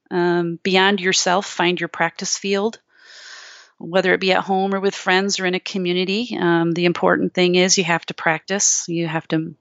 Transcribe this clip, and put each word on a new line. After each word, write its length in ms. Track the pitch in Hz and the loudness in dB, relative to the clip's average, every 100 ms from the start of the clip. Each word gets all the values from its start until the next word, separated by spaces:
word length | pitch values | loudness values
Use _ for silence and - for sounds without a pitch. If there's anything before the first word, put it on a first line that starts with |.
| - | -6
Um, 480 | 185 175 175 170 170 | 0 2 0 -2 -4
beyond 380 | 196 185 190 202 | 0 4 4 2
yourself, 460 | 185 185 185 185 - | 0 0 2 0 -2
find 320 | - 175 170 | -2 0 0
your 80 | 170 | -6
practice 480 | - 165 - 196 - | -2 -4 -2 -8 -6
field, 440 | 196 196 220 - _ _ - - - - - - - _ | -2 -2 -2 -6 _ _ -20 -20 -20 -20 -20 -20 -20 _
whether 340 | 170 185 180 | -4 0 2
it 80 | 180 | 2
be 120 | 190 | 2
at 100 | 185 | 0
home 320 | 180 190 196 | 2 0 0
or 60 | 196 | 0
with 140 | 196 | -2
friends 440 | - 196 185 196 190 | -2 0 2 2 -2
or 80 | 185 | -2
in 80 | |
a 60 | 185 | -2
community. 760 | - 196 175 180 185 202 240 - | -4 -4 0 0 0 -2 -4 -2
Um, 340 | 175 170 170 | 2 2 2
the 120 | 165 175 | 2 0
important 460 | 170 180 180 185 | 2 2 2 0
thing 220 | - 180 | 2 2
is 240 | 180 185 196 | 4 4 2
you 60 | |
have 200 | 170 165 - | 2 -2 -2
to 80 | |
practice. 720 | - 170 156 - 196 - - - | -4 -2 -2 -4 -2 0 0 -2
You 180 | 170 165 | -4 -2
have 220 | 160 - | -4 -2
to, 260 | 160 160 151 | -2 -2 -10